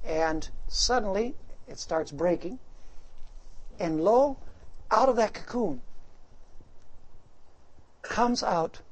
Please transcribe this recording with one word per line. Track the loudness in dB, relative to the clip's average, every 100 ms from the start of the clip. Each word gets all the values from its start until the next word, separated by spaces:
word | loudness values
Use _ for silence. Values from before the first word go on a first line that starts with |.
And | 2 2 2 2 -2 0 0
suddenly | 2 4 4 4 2 0 -2 -8 -10 -10
it | -10
starts | -2 -2 -2
breaking, | 0 2 2 0 -8 -10 -10 -8 -8 -8 -8 -8 -8 -10 -8 -8 -4
and | 0 4
lo, | 6 6 6 2 -8 -10 -10 -8 2
out | 6 6
of | 6
that | 2
cocoon | 0 -4 0 0 0 -4 -6 -8 -14 -16 -16 -12 -12 -10 -12 -10 -10 -10 -12 -14 -16 -16 -16 -18 -18 -18 -18
comes | -4 2 4 4
out | 2 2 0 -4 -16